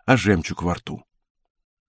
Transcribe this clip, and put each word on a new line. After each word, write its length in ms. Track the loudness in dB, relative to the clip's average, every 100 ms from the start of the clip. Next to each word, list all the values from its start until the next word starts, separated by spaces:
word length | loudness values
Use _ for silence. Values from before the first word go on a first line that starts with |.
| 0
а 120 | 2
жемчуг 440 | 4 2 0 -6
во 140 | -4 -4
рту. 280 | -8 -14 -16 _ _ _ _ _ _ _